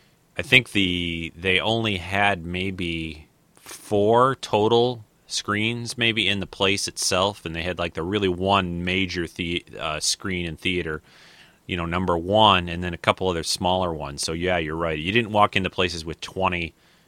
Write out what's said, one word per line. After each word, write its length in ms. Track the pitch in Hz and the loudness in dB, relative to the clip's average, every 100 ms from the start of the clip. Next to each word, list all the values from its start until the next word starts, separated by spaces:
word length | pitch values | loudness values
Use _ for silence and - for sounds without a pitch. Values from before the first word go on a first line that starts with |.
| _ _ _ - | _ _ _ -12
I 60 | |
think 300 | - 127 117 | 4 4 4
the, 600 | 104 92 87 85 82 82 80 | 0 0 0 -2 -4 -8 -4
they 240 | 95 92 | 0 0
only 360 | 95 117 110 92 | 2 0 0 -4
had 460 | 87 98 101 92 | -4 0 0 0
maybe 840 | 85 90 95 92 85 82 80 78 - _ _ | -4 -4 -4 -4 -4 -4 -6 -10 -18 _ _
four 800 | _ - - - 104 104 117 131 127 | _ -20 -20 -2 2 6 6 4 2
total 680 | - 107 110 117 123 120 - _ - | -2 2 4 4 4 -2 -12 _ -10
screens 680 | - - 104 110 120 117 - | -6 -2 0 0 -2 -6 -2
maybe 320 | 113 110 95 | 0 2 0
in 120 | 101 | 0
the 60 | 87 | -4
place 420 | - 98 98 - | 0 2 2 -2
itself, 560 | - - 92 98 101 82 | -4 0 2 2 0 -8
and 80 | |
they 80 | 82 | -6
had, 160 | 87 87 | -4 -4
like, 160 | 87 | -4
the 80 | 80 | -4
really 260 | 85 104 95 | -4 0 0
one 560 | 87 95 98 90 87 | 2 2 2 2 -2
major 420 | 90 92 92 87 82 | -2 0 0 -2 -6
the-, 380 | - 85 87 - 50 | -6 -4 -4 -6 -8
uh, 220 | 78 78 | -6 -4
screen 440 | - - 98 90 85 | -2 -4 -4 -4 -6
in 100 | 78 | -4
theater, 460 | 95 87 80 78 - - - - - _ - | -2 -2 -4 -8 -10 -20 -20 -20 -20 _ -8
you 100 | 90 | -4
know, 100 | 85 | -2
number 320 | 87 90 85 | 0 0 0
one, 500 | 87 107 107 92 87 | 2 6 6 6 2
and 140 | 85 | -4
then 100 | 90 | -4
a 40 | 85 | 0
couple 300 | - - 92 | 0 2 0
other 140 | 85 | -2
smaller 520 | - - 90 92 90 | -2 -2 0 0 0
ones. 280 | 78 71 71 | -4 -8 -6
So, 100 | - | -6
yeah, 260 | 82 90 90 | -2 0 0
you're 180 | 78 82 | -2 -2
right. 220 | 85 78 | -2 -2
You 140 | 85 | 0
didn't 200 | 113 104 | 0 2
walk 240 | 104 104 101 | 4 4 2
into 140 | 90 | -2
places 340 | - 92 82 | 0 -2 -4
with 160 | 80 78 | -8 -10
twenty 540 | - 95 92 87 82 - _ _ | -10 -2 -2 -2 -4 -10 _ _